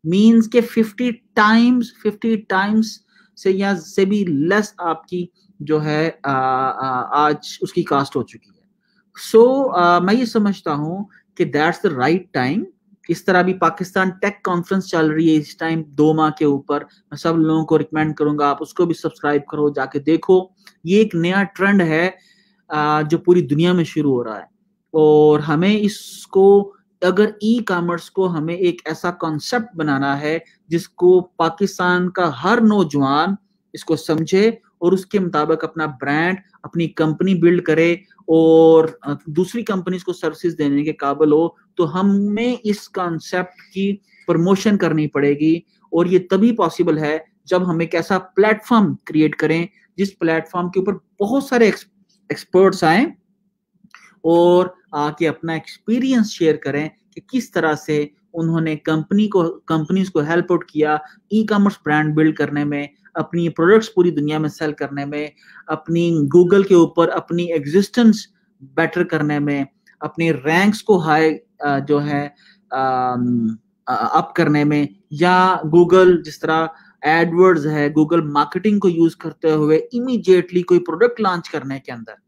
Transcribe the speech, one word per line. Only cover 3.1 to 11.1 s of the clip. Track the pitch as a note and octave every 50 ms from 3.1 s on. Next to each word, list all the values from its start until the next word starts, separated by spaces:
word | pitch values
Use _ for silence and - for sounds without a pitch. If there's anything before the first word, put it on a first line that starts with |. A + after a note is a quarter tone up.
| _ _ _ _ _
से | - - G3
या | F#3+ F#3+ G3 G3 G3
से | E3+ - - - - F#3+
भी | F#3+ G#3 G#3 G3
लेस | F3 D3+ C3+ D3 E3+ G3 G#3+ G3+ - _ -
आपकी | F3 E3+ D#3+ D#3+ - _ F3 F3+ F3 F3 _ _ _ _ _ _
जो | D3+ C#3 D#3 D3+
है, | D3+ D#3 D3+ D3+ D#3 D#3+ - _ -
आ, | C#3
आ, | C#3 C3 C3 C3 C3 C3 C3+ C3 - - C3 C3 B2+ B2+
आज | A#2+ - C3 D3 D3+ D3+ D3 - - - - -
उसकी | - E3+ - -
cost | - - D3 C#3 C#3 - -
हो | C3+
चुकी | A2+ _ - A2+ _ _ _
है। | _ _ _ _ _ _ _ _ _ _ _ _ - - -
So, | - A3 A#3 B3+ C4 C#4 C4+ B3+
आ, | - F3+ F3 F3 F3 F3
मैं | F3 G3 G#3+
ये | B3+ B3+
समझता | A3+ - A3+ G#3 G3+ F#3+ - _ E3+
हूँ | D3 C#3+ D3+ D#3+ F3 G3 G#3 -